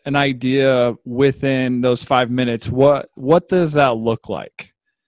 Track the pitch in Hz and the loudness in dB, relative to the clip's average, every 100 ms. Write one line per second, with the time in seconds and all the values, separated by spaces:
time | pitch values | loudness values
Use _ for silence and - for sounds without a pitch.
0 | 147 143 139 127 127 135 135 127 120 110 | -4 -2 -2 -2 0 2 2 2 0 -2
1 | 127 120 139 131 139 131 127 123 127 120 | -6 0 0 0 -2 -2 -2 0 0 -2
2 | - 131 120 127 123 117 - 127 143 143 | 0 0 0 -2 -2 -4 -4 2 4 2
3 | - - 135 175 175 185 160 147 139 113 | -4 -6 0 2 2 0 0 2 0 0
4 | 113 113 - 87 - - - _ _ _ | -2 -4 -6 -10 -12 -18 -20 _ _ _